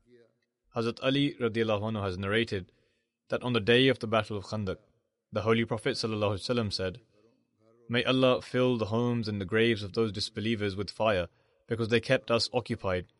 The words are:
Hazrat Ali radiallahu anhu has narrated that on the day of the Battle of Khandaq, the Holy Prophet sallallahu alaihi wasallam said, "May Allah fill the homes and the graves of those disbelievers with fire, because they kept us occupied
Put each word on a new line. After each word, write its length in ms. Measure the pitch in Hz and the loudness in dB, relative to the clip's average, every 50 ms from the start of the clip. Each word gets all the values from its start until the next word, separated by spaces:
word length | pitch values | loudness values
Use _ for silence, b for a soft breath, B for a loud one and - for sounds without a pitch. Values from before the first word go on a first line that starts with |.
| _ 120 123 120 117 _ _ _ _ _ _ _ _ _ - | _ _ -20 -20 -20 _ _ _ _ _ _ _ _ _ -6
Hazrat 240 | 120 113 120 117 - | -2 -2 -2 -2 0
Ali 340 | 131 135 135 139 143 143 - | 0 0 2 2 2 0 0
radiallahu 580 | - 120 113 104 113 113 110 107 101 107 110 | -2 -2 -2 0 0 2 2 2 0 0 -2
anhu 100 | 110 104 | -4 -2
has 160 | 98 95 90 92 | -4 -4 -4 -4
narrated 540 | 98 98 104 113 117 - 107 95 87 - _ _ _ _ _ _ _ _ _ _ _ - | -2 0 0 0 0 0 -4 -6 -6 -10 _ _ _ _ _ _ _ _ _ _ _ -6
that 160 | 127 113 117 | -6 -4 -2
on 80 | 123 | -2
the 80 | 120 110 | -2 0
day 260 | 95 117 120 127 135 | 4 4 6 6 6
of 140 | 135 120 - | 4 4 2
the 80 | 120 107 | -2 0
Battle 280 | 113 107 104 - 107 | 0 0 0 -2 -6
of 100 | 98 - | -8 -8
Khandaq, 320 | - 107 107 101 107 117 - _ _ _ _ _ _ _ _ _ _ | -8 -6 -6 -4 -6 -6 -8 _ _ _ _ _ _ _ _ _ _
the 100 | - 104 | -6 -2
Holy 220 | 98 113 113 117 113 | 0 2 2 2 2
Prophet 300 | - 120 107 - 139 117 | 0 -2 -2 -2 -2 -2
sallallahu 400 | - - 110 110 104 104 101 104 | -2 -2 -2 0 0 0 0 0
alaihi 160 | 92 - - | -2 -2 -2
wasallam 220 | 123 120 110 101 | -2 0 0 -2
said, 280 | - - 95 92 85 - - _ _ _ _ _ _ _ _ _ _ _ _ _ _ _ _ - | -2 -4 -4 -4 -6 -8 -16 _ _ _ _ _ _ _ _ _ _ _ _ _ _ _ _ -4
"May 140 | 117 123 | -2 0
Allah 400 | - 127 131 131 131 127 123 - | 2 2 2 4 4 4 4 2
fill 340 | - - - 127 127 127 123 | 0 -2 0 2 2 2 2
the 100 | 113 104 | 0 -2
homes 420 | 92 110 117 120 120 120 117 107 107 | -2 0 0 0 0 0 -2 -2 -4
and 120 | 104 101 | -4 -4
the 120 | 95 85 110 | -4 0 2
graves 300 | 110 117 117 113 101 104 | 4 4 4 2 0 -4
of 80 | 92 | -4
those 180 | 85 117 113 107 | 0 0 0 0
disbelievers 640 | 95 107 - - - 110 104 113 117 101 104 101 92 | 0 -4 -6 -6 -6 -4 -2 -2 -2 0 -2 -4 -4
with 160 | 101 98 - | -4 -6 -8
fire, 380 | - - 110 110 101 90 85 - _ _ _ _ _ _ _ - | -4 0 2 2 2 2 0 -4 _ _ _ _ _ _ _ -6
because 200 | 117 107 113 101 | -4 -4 0 2
they 120 | 120 117 | 2 2
kept 320 | - - 131 127 - - | 2 2 0 0 2 0
us 180 | 117 113 - - | 2 2 2 0
occupied 540 | - 123 - - 113 - - 95 90 90 87 - _ | -2 -4 -2 -2 -6 -4 -2 -2 -2 -2 -4 -8 _